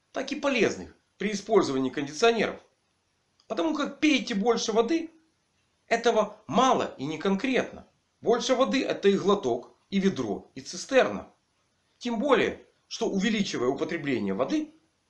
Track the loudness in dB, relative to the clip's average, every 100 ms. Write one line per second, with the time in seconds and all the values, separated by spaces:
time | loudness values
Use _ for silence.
0 | _ -8 -8 -4 -2 2 0 -2 -14 -18
1 | _ -8 -6 -6 0 2 2 0 -2 -4
2 | -8 0 2 2 -2 -6 _ _ _ _
3 | _ _ _ _ -10 -4 -2 -2 -4 0
4 | 2 2 0 -2 0 0 0 0 2 0
5 | -4 _ _ _ _ _ _ _ -2 0
6 | 2 2 0 -4 -2 2 4 2 0 -6
7 | -8 -4 -2 0 0 -2 -2 -8 -20 _
8 | _ _ 0 2 2 2 2 0 -2 2
9 | 4 4 4 2 2 -2 -6 _ -4 0
10 | 0 0 -4 -6 -8 -18 -14 -12 0 4
11 | 4 0 -10 _ _ _ _ _ _ -10
12 | -6 -2 2 4 2 -4 -16 _ -14 -4
13 | -2 0 0 0 -2 -2 0 0 -2 -4
14 | -2 -2 0 -2 0 -2 -4 _ _ _